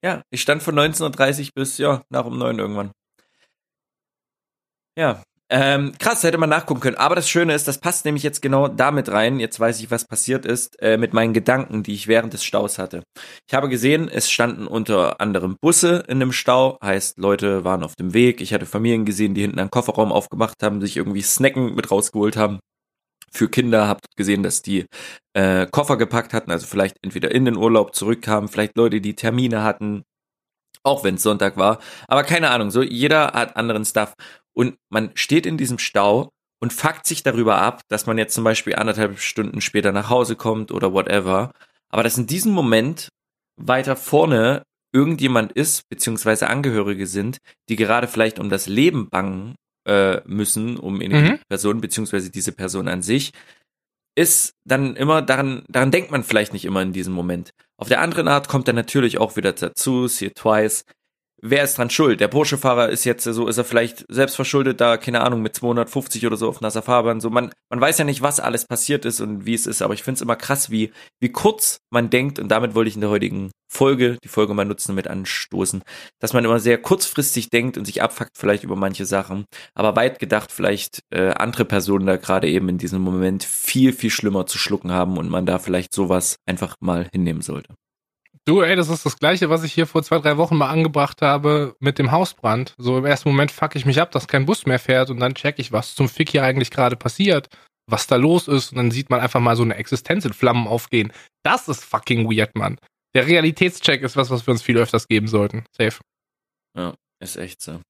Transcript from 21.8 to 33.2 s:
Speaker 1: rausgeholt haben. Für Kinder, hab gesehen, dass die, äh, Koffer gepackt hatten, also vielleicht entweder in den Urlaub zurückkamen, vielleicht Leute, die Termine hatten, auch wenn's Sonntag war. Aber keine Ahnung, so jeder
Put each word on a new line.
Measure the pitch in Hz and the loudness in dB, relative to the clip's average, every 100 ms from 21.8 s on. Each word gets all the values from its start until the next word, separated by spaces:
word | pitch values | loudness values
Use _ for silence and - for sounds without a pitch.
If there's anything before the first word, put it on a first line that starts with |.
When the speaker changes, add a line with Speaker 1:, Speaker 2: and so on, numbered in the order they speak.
| - | 0
Speaker 1:
rausgeholt | 98 104 107 104 110 | 0 0 0 0 2
haben. | 107 98 _ _ _ _ _ _ - | -2 -2 _ _ _ _ _ _ -18
Für | - 107 | -2 0
Kinder, | - 123 113 104 | 2 2 4 4
hab | 101 - _ | 0 -6 _
gesehen, | 98 101 | 0 2
dass | 98 - | 0 -4
die, | - 98 92 - - - _ | -2 -4 -4 -12 -18 -20 _
äh, | - 95 92 92 | 0 2 2 2
Koffer | - 143 131 | 0 0 2
gepackt | 110 117 117 | 2 0 -2
hatten, | 113 - | -6 -4
also | 85 - | -6 -4
vielleicht | 98 98 - | 0 0 -2
entweder | 95 95 - | -10 -4 0
in | 123 | 2
den | 127 110 | 2 2
Urlaub | 110 113 101 | 4 4 4
zurückkamen, | - 101 113 113 107 104 | -2 -2 -2 0 -2 -2
vielleicht | - 107 - | -2 -2 2
Leute, | 117 107 | 2 2
die | 101 | -4
Termine | 104 113 120 123 113 | -4 -2 0 0 0
hatten, | 107 101 104 104 - _ _ _ _ _ _ - | -2 -2 -4 -8 -10 _ _ _ _ _ _ -4
auch | 139 139 | 0 0
wenn's | 98 90 | 0 0
Sonntag | 107 104 98 98 | 0 2 0 2
war. | 95 110 - - - | 2 2 -6 -20 -2
Aber | 131 | 0
keine | 143 175 160 | 2 0 2
Ahnung, | 123 104 | 0 0
so | 113 | 0
jeder | 131 117 143 156 | 0 0 2 2